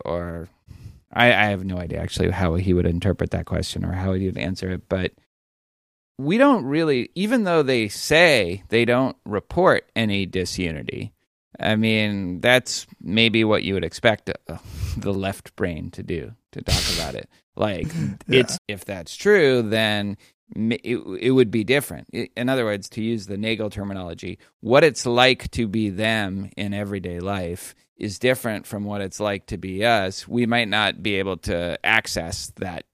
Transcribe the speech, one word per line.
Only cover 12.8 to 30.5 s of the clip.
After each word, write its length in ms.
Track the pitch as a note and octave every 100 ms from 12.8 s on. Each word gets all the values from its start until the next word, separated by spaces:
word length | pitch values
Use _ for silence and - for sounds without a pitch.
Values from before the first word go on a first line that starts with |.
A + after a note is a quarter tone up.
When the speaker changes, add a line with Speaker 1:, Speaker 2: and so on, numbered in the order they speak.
| - -
Speaker 1:
maybe 440 | - G#2+ A2+ A2
what 180 | A2 G2+
you 120 | F2
would 100 | F#2+
expect, 440 | E2+ - A#2+ G#2 -
uh, 260 | - - E2 - -
<laughs> 200 | - -
the 180 | G2+
left 400 | G2 F#2+ - -
brain 380 | - F#2 D#2+ F2+
to 100 | -
do, 300 | - - C2 - _
to 100 | -
talk 200 | - - - F2
about 180 | D#2
it. 140 | B1 - _ _
Like, 320 | - G#2 F2+ E2 E3 C#3+
Speaker 2:
<laughs> 180 | G2 -
Yeah. 140 | C3
Speaker 1:
it's, 180 | A#2+ - -
if 180 | G2+
that's 300 | - F#2+ E2+
true, 480 | - G3+ G#3 C#3+ B2+
then 540 | A2 A2 A2 G#2 G2+ G2 _ _ _ -
m-, 160 | A2+
it, 260 | A#2 - A#2 - F#2+
it 100 | A#2+
would 200 | C3 A2+
be 100 | A2
different. 460 | G2 C3+ - C#2 -
I, 160 | G#2+ G#2+ -
in 120 | B2
other 160 | C3
words, 240 | A2 G2+ F#2
to 120 | -
use 240 | A2 A2+ G2
the 120 | G2
Nagel 320 | A2 A2 G#2+
terminology, 680 | G#2 G2+ F#2+ F2+ E2+ F#2 F2+ _ _
what 220 | G#2+ C3+
it's 240 | D#3+ A#2 B2
like 440 | A#2+ B2+ B2 -
to 160 | B2 A2+
be 200 | A2 G#2
them 640 | F#2 A2 A2 G2 F#2+ G2 -
in 180 | G#2
everyday 460 | G2+ G2+ G2+ F2+ F2
life 560 | F#2 G2 F2 F2+ - - _ -
is 220 | G#2+ F#2+
different 480 | B2+ B2+ A#2+ G#2 -
from 180 | G#2
what 160 | G#2 G#2
it's 200 | F#2+ -
like 260 | G#2 G2+ -
to 100 | G2+
be 280 | F#2+ F#2+
us. 420 | A2+ A2+ F#2+ G2 -
We 200 | A#2+
might 220 | A#2